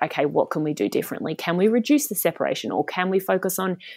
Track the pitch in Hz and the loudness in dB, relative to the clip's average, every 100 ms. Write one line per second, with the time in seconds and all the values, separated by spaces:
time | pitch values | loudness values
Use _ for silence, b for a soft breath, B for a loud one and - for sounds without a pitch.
0 | 160 - 147 156 - - 151 151 101 - | 0 0 2 2 2 0 -2 0 0 0
1 | 160 - 156 160 - 175 208 233 226 294 | -2 -6 -6 -4 -2 2 4 4 4 2
2 | - 202 170 - 139 - 110 92 - - | 2 -2 -2 0 -2 -2 -2 -2 -2 -2
3 | 185 190 190 185 185 180 190 180 B | 0 2 2 0 0 -2 -4 -4 B